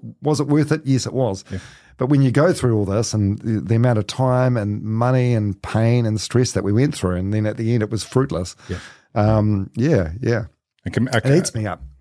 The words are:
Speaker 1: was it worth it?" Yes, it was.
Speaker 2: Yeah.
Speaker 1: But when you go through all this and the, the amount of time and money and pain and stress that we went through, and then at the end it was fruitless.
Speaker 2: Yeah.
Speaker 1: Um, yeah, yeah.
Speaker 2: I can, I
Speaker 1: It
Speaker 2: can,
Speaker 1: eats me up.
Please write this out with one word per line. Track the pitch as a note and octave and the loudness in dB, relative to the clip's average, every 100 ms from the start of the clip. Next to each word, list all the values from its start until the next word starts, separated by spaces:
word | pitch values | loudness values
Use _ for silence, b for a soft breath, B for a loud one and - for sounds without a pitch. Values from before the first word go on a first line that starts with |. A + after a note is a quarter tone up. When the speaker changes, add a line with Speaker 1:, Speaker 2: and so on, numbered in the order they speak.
| A2+ - | -10 -8
Speaker 1:
was | D3 D3 | -2 -2
it | C#3+ | 2
worth | D3 D3 | 2 2
it?" | D#3 C3+ | 0 0
Yes, | C3 - | 0 0
it | |
was. | B2+ A#2+ F#2+ B | -2 -2 -4 B
Speaker 2:
Yeah. | F#2+ B B B - | -12 B B B -6
Speaker 1:
But | B2+ | 0
when | C#3+ | 4
you | C3+ | 4
go | B2+ E3+ | 4 2
through | - B2 A2 | 2 0 0
all | G2 | 0
this | G2+ A#2 G#2+ | -2 -2 0
and | G2+ G#2 | 0 0
the, | - A2 | -2 -2
the | D#2+ A2+ | 0 2
amount | B2 A2 | 4 2
of | - | -2
time | - C3 B2+ B2+ B2 | -2 0 2 2 0
and | G2+ G#2 | -2 -4
money | G#2+ A2 B2 B2+ B2 | -4 -2 2 2 2
and | A2+ G#2 F#2+ | 2 0 -4
pain | - G#2+ A2+ B2 A2+ | -4 0 2 2 0
and | G#2+ | -2
stress | - A#2+ B2 | 0 0 0
that | F#2+ | 0
we | F#2+ | 0
went | G#2+ D3 | 2 0
through, | C#3+ F#2 F2+ | 0 -2 -2
and | G2 | -2
then | G#2+ G#2+ | -2 -2
at | A#2+ | -2
the | A2+ | -2
end | A#2+ | 0
it | G#2+ | -2
was | A2 | -4
fruitless. | - C3 C3 E2+ F2+ - B | -2 0 0 -2 -6 -10 B
Speaker 2:
Yeah. | F2+ B B B - | -10 B B B 0
Speaker 1:
Um, | G#2+ G#2+ G#2+ G2+ G2 - | 2 4 2 0 -2 -2
yeah, | C#3 B2+ D#2+ F#2+ | 2 2 0 -4
yeah. | A#2 A#2 F#2 _ _ _ - | -2 -2 -4 _ _ _ -6
Speaker 2:
I | |
can, | A#2 B2+ | -2 0
I | A2+ | 0
Speaker 1:
It | |
Speaker 2:
can, | C3 D#3 | 2 2
Speaker 1:
eats | E3+ A2+ | 2 -4
me | G#2+ | -6
up. | F2 - - | -8 -12 -20